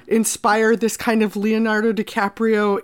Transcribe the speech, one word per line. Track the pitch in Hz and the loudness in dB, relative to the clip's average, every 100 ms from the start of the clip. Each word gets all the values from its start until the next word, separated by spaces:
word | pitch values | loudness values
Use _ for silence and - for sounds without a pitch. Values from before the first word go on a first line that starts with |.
| - | -2
inspire | 226 208 - 220 214 220 226 | 0 0 -2 0 2 2 2
this | 226 - | 0 -2
kind | - 226 | -2 0
of | 214 208 | 0 0
Leonardo | 214 220 220 214 226 | -2 0 0 0 0
DiCaprio | 214 208 - 202 - 226 214 208 196 | 0 -4 -2 -4 -2 0 2 2 -2